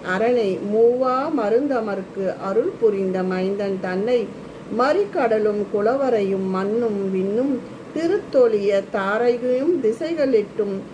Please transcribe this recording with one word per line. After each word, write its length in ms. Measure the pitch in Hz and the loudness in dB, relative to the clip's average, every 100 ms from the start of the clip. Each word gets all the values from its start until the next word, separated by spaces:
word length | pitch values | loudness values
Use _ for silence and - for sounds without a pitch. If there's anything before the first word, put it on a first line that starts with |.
அரணை, 460 | 175 190 226 247 202 180 202 | -2 0 2 2 0 -2 0
மூவா 500 | 214 233 247 254 254 302 302 | 4 4 4 0 0 0 0
மருந்தமர்க்கு 880 | 208 226 285 247 214 190 190 196 185 - | 2 2 2 -2 -2 -6 -6 -6 -4 -4
அருள் 320 | 196 208 339 - | -2 0 -2 2
புரிந்த 400 | 226 196 190 185 | 2 2 0 0
மைந்தன் 540 | 185 185 190 202 202 190 | 0 0 -2 -2 -2 -4
தன்னை, 380 | 190 185 220 247 202 - - - - 214 | -4 -2 0 0 0 -10 -16 -14 -6 0
மறிகடலும் 840 | 269 349 392 349 233 220 214 208 196 | 2 2 0 0 2 2 2 0 -2
குளவரையும் 760 | 208 214 269 262 220 196 190 190 | 0 2 2 2 2 2 0 0
மண்ணும் 520 | 190 196 226 233 202 196 | -2 0 0 0 -2 -2
விண்ணும், 420 | 190 190 220 277 247 - - - | 0 0 0 0 -2 -6 -16 -10
திருத்தொழிய 880 | 302 330 415 - 277 240 208 202 196 196 | -4 0 0 2 4 4 4 2 0 0
தாரையும் 840 | 208 196 214 240 240 247 254 311 330 | -2 0 0 2 0 0 0 2 2
திசைகளிட்டும், 960 | 214 226 330 330 269 226 202 - 202 190 - | 2 0 -2 0 2 2 2 -2 -4 -4 -8